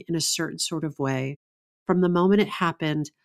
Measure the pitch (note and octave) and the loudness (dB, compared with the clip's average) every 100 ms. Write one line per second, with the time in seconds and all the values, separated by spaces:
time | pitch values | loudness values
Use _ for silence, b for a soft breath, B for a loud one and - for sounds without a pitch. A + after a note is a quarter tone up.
0 | - E3 - - D#3+ - - D#3+ D#3 D3 | -4 -4 -2 -2 -4 -6 -6 -6 -6 -4
1 | C3+ C3 C3+ C#3+ _ _ _ _ - F#3 | -2 -2 -4 -8 _ _ _ _ 0 2
2 | F3+ F3 F#3 G#3 G3+ - F3 D#3+ D#3 D3+ | 4 4 4 4 2 0 -4 -2 -2 -2
3 | C#3+ _ | -4 _